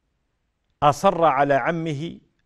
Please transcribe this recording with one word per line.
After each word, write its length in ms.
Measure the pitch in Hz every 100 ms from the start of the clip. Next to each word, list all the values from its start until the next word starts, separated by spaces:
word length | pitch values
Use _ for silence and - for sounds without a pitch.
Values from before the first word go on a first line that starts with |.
| _ _ _ _ _ _ _ -
أصر 400 | 147 139 196 170
على 300 | 160 131 143
عمه 680 | 135 135 170 165 139 170 - _ _